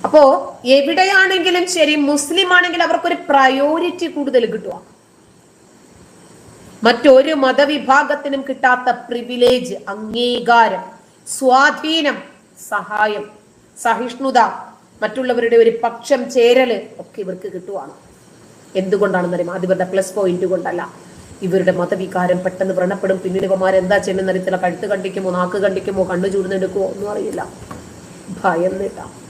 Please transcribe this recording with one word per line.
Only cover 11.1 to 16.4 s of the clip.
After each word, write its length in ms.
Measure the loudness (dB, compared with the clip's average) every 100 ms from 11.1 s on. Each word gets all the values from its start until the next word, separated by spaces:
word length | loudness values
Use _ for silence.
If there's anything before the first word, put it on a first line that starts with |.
| _ -14 -2
സ്വാധീനം, 840 | 2 4 4 0 -4 -2 -2 -4 -12 -20 _ -20 -8
സഹായം, 600 | -8 -6 -2 -2 -2 -10 -18 _ _ _ -6
സഹിഷ്ണുത, 560 | -4 -2 -4 -6 0 2 2 -2 -16 -20 _ _
മറ്റുള്ളവരുടെ 540 | -6 -4 -2 0 2 4
ഒരു 220 | 4 2
പക്ഷം 460 | -4 -6 -2 -2 0
ചേരല് 500 | 2